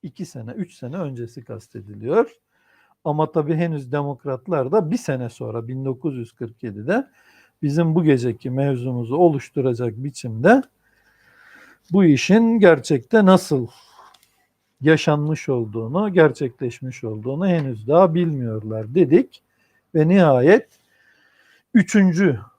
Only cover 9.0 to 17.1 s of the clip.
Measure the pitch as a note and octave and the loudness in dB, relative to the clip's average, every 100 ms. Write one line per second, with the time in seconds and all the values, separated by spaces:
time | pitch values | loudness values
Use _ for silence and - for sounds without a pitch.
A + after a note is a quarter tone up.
9 | A2+ C#3 F3 C#3+ - - C3 A#2+ B2 G#2+ | -6 2 2 2 -6 -4 -4 -2 -6 -8
10 | C#3 - B2 A2 D3 B3+ - _ _ _ | -12 -12 -12 -2 4 4 2 _ _ _
11 | _ _ _ _ _ - _ _ _ F3+ | _ _ _ _ _ -20 _ _ _ 2
12 | F3+ C#3 - G3+ A3+ A#3 F#3+ D#3 - C#3+ | 4 4 4 4 4 4 4 4 2 -4
13 | - A3 F#3+ F#3 - C#3 A#2 _ _ _ | 0 4 6 6 4 -4 -4 _ _ _
14 | - _ _ _ _ _ _ _ C#3+ D#3 | -20 _ _ _ _ _ _ _ 2 2
15 | - D3 D3+ D#3 - C3 A2+ A2+ A2+ D#3 | 2 0 -2 -6 -4 -4 -4 -8 -6 -4
16 | G#3 F3+ D#3 B2 C3+ - C3 - B2+ B2 | 0 4 4 4 -8 -6 -10 -8 -14 -10
17 | A2+ | -10